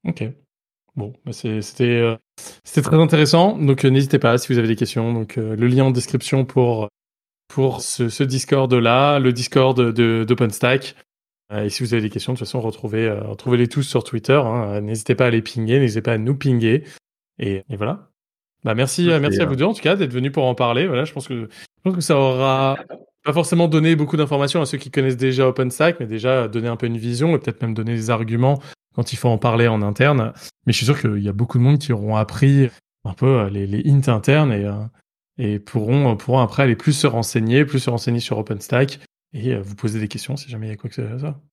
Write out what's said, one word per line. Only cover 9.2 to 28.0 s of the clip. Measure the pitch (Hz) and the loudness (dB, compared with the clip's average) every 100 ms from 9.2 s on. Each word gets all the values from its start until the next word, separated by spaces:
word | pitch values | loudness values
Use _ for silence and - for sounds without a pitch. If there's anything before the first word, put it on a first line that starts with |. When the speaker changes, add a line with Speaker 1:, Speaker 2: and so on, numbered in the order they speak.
| 127 | 2
Speaker 1:
Discord | 120 123 139 131 127 | 0 0 2 4 4
de, | 117 110 117 113 113 | 2 2 2 2 0
d'OpenStack. | 123 120 - 123 131 - - _ _ _ _ _ | 0 0 0 0 0 -4 -18 _ _ _ _ _
Euh, | 104 | -6
et | 104 | -6
si | - | -4
vous | 120 117 | -2 -2
avez | |
des | 107 | -2
questions, | 101 - | -6 -6
de | 127 | -6
toute | 117 | -6
façon, | 127 | -6
retrouvez, | 113 - 110 110 113 | -6 -8 -6 -2 -2
euh, | 104 | -4
retrouvez-les | 107 104 123 123 123 | -8 -8 0 0 2
tous | - | -2
sur | 135 123 | -2 -4
Twitter, | - 113 104 143 120 | -4 -8 2 2 2
hein. | 120 107 | -2 -4
Euh, | 101 | -4
n'hésitez | 104 110 - 120 | -6 -6 -2 2
pas | 127 | 2
à | |
les | 113 | 2
pinguer, | 113 113 110 131 | -2 -6 0 2
n'hésitez | 127 107 | 2 0
pas | 110 | -2
à | 113 | -2
nous | 113 139 | -2 -2
pinguer. | 139 123 113 135 156 - _ _ _ - | 0 2 2 0 -2 -20 _ _ _ -10
Et, | 101 98 98 | -6 -6 -8
et | 104 | -6
voilà. | 104 202 _ _ _ _ _ _ - | -6 -6 _ _ _ _ _ _ -4
Bah, | 110 | -2
merci, | 131 - 175 | -2 0 2
euh, | 160 | 2
merci | |
à | 143 | 2
Speaker 2:
Merci, | 196 | 0
euh, | 156 | 0
Speaker 1:
vous | 131 | 0
deux, | |
en | 170 | -2
tout | 214 | 0
cas, | 151 196 | 0 0
d'être | 151 | -2
venus | 123 135 | -2 -4
pour | 139 | 0
en | 127 | -2
parler. | 120 120 120 185 | 0 0 0 -2
Voilà, | 127 156 | -2 -4
je | |
pense | 143 - | -8 -10
que, | 120 110 | -10 -10
je | - - _ | -16 -20 _
pense | 190 180 | -4 -4
que | |
ça | - 147 | 0 2
aura | 135 127 135 131 135 135 - - _ _ | 4 2 2 2 0 -2 -10 -20 _ _
pas | 147 | -2
forcément | 151 165 170 170 | -2 0 2 4
donné | 156 160 160 | 4 4 2
beaucoup | 147 156 | 0 0
d'informations | 147 143 139 170 | 0 0 0 -2
à | 143 | -2
ceux | - | -6
qui | - | -4
connaissent | 143 135 123 | -2 0 0
déjà | 131 127 131 | 0 2 2
OpenStack, | 127 127 - 160 170 | 2 -4 0 0 0
mais | 117 | -8
déjà | 110 123 131 113 | -4 0 0 0
donner | 113 117 | -4 -4
un | 117 | -4
peu | 120 | -4
une | 117 | -4
vision | 117 120 160 151 | -4 -2 0 0
et | |
peut-être | - - | -2 -6
même | 113 | -6
donner | 110 110 | -4 -4
des | 117 | -4